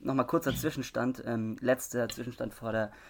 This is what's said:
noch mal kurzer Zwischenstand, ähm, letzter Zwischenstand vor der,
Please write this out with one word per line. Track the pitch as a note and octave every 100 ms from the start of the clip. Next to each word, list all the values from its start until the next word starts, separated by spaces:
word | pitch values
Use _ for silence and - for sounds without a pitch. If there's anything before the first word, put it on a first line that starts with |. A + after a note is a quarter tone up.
noch | - C3+
mal |
kurzer | B2 E3 C#3 B2
Zwischenstand, | D#3 C#3+ B2 A#2+ B2 B2+ A#2+
ähm, | A#2 A2 A2
letzter | B2 B2+ - B2 A2+
Zwischenstand | - A#2+ A#2 A2+
vor | - A2+
der, | A2 G#2+ -